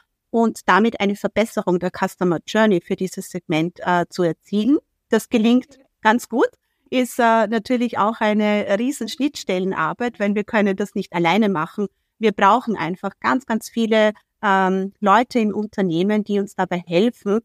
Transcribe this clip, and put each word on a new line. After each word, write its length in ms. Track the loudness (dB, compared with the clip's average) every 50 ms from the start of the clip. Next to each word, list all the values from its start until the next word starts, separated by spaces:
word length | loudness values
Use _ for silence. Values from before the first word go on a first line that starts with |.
| _ _ _ _ _ _
und 380 | -2 0 0 0 -2 -2 0 2
damit 320 | 4 4 4 2 0 0
eine 160 | -2 -2 -2
Verbesserung 640 | -2 -6 -4 -2 -2 -2 -2 -2 -4 -2 0 -2 0
der 120 | -2 -4
Customer 480 | -4 -4 -4 -6 -4 -2 -2 0 0 -2 -4
Journey 340 | -4 0 2 2 4 2 0
für 160 | 0 -4 -4
dieses 340 | -4 -4 -6 -6 -10 -12 -10
Segment, 500 | -12 -12 -6 -4 -2 -2 -2 -2 -4 -6 -2
äh, 220 | 0 0 0 0 -2
zu 140 | -2 -2 -2
erzielen. 560 | -2 -2 -4 _ _ -4 -2 0 2 0 0 0 _ _ _ _ _
Das 200 | 0 0 0 0
gelingt 500 | 0 2 2 4 2 2 0 -2 -10 _ _ _ _ _ 0
ganz 260 | 0 0 0 -2 -4
gut, 200 | -2 0 0 0 -2 _ _ _ _ _ _ _
ist, 280 | -2 -2 0 0 0 0
äh, 280 | 2 2 4 2 2
natürlich 520 | 0 -2 -4 -2 -2 -2 -2 -2 -2 -2 -2
auch 220 | -2 -2 -2 -2
eine 580 | -2 0 2 2 2 2 0 0 0 0 -2 -2
riesen 300 | -2 -4 -4 -6 -8 -10
Schnittstellenarbeit, 1120 | -6 -4 -4 -4 -4 -6 -6 -4 -4 -2 -2 -4 -2 -2 -4 -4 -4 -4 -6 -6 -4 -4
weil 140 | -4 -2 -2
wir 100 | -2 -4
können 320 | -2 0 0 0 0 0
das 180 | -2 -4 -6 -6
nicht 180 | -8 -8 -6 -4
alleine 360 | 0 0 2 2 2 2 2
machen. 400 | 0 -2 -4 -6 -6 -6 -8 -8 -8 _ _ _ _ _
Wir 140 | -2 -2 0
brauchen 440 | 2 4 4 4 2 0 -2 -4
einfach 360 | -4 -4 -6 -6 -6 -8 -10 -10 _
ganz, 260 | -2 -2 -2 -2 -2
ganz 220 | -4 -6 -6 -6 -6
viele, 440 | -4 -2 0 2 2 4 4 2 0 -2 _ _ _ _ 0
ähm, 500 | 2 2 2 2 2 0 0 -2 -4 -6 _
Leute 380 | 2 4 4 4 2 2 0 0
im 140 | 0 0 -2
Unternehmen, 720 | -4 -6 -6 -4 -2 -2 0 0 0 0 0 0 0 -2
die 140 | -2 -2 -2
uns 160 | -4 -4 -4
dabei 240 | -4 -4 -2 -4 -6
helfen, 600 | -4 0 2 2 2 2 0 -4 _ -2 -2 -2 -2